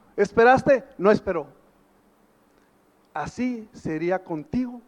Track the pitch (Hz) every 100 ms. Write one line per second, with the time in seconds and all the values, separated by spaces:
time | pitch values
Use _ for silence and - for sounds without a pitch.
0 | _ - 202 226 233 254 - 262 - -
1 | 190 208 202 170 139 _ _ _ _ _
2 | _ _ _ _ _ _ _ _ _ _
3 | _ 151 147 - 254 233 214 - - 156
4 | 170 185 180 156 147 247 247 247